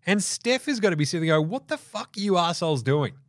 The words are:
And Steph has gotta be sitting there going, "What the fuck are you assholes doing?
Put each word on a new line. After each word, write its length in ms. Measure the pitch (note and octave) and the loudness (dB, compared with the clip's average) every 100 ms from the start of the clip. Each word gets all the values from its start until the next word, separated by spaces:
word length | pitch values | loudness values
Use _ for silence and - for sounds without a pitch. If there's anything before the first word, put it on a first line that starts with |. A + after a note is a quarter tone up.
| - | 0
And 160 | G3+ | 0
Steph 440 | F3+ - A#3+ B3+ - | 0 -4 -2 -2 -2
has 160 | B3+ | 0
gotta 160 | G3+ D#3+ | 0 2
be 80 | D3 | 0
sitting 200 | F3 D#3+ | 0 2
there 120 | D#3 | 2
going, 120 | D#3 | 2
"What 200 | B3+ - | -4 -6
the 80 | D4+ | -8
fuck 360 | - G#3 A#3 - | -8 -12 -10 -6
are 20 | |
you 180 | G3+ F#3 | 0 2
assholes 460 | E3+ E3+ E3+ C#3+ | 2 0 0 0
doing? 300 | A#2+ C#3+ C3 - | 0 0 0 -6